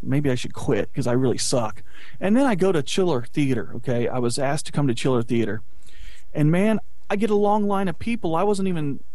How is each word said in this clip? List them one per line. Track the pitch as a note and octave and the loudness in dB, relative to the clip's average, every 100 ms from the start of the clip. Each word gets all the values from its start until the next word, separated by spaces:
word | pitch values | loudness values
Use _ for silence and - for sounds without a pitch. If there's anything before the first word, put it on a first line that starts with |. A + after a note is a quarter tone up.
maybe | B2 C#3 C#3+ | 0 0 0
I | |
should | B2 - | 0 -2
quit | - - A2 - | -2 0 0 0
'cause | - | -2
I | B2 | 0
really | B2 C3 - | 2 2 0
suck." | - C3 A2 - - - - - | 0 0 -2 -4 -6 -6 -6 -2
And | F#3+ | 2
then | A#3+ C#4 | 2 2
I | |
go | F#3 F#3+ | 2 2
to | E3+ | 2
Chiller | C3+ - F3+ C3 A#2 | 0 0 2 0 0
Theater, | D#3 C#3 A#2 - | 0 2 0 -2
okay? | A#2+ C3 A#2+ A#2+ | -4 -2 0 0
I | B2 | 0
was | A#2+ B2 | 0 0
asked | C3+ D#3 | 0 0
to | - | -2
come | D3+ C#3+ | 0 0
to | |
Chiller | A2+ C#3 B2 | 2 2 2
Theater. | A2+ A#2 G#2+ A2 - - - - - - - | 2 0 0 -2 -4 -4 -4 -4 -4 -4 -4
And, | - D3+ | 0 2
man, | F3 G#3+ G#3+ - - - | 4 2 0 -2 -4 -2
I | G3+ | 0
get | G#3 | 2
a | |
long | G#3 G#3 G#3+ G3+ | 2 2 2 2
line | G3 F#3+ | 0 -2
of | - | -2
people. | A3+ A#3 F3 | -4 -2 0
I | D#3+ | 0
wasn't | G3+ G3 F#3+ | 2 2 0
even | E3+ D3 C3 - | 0 -2 -2 -4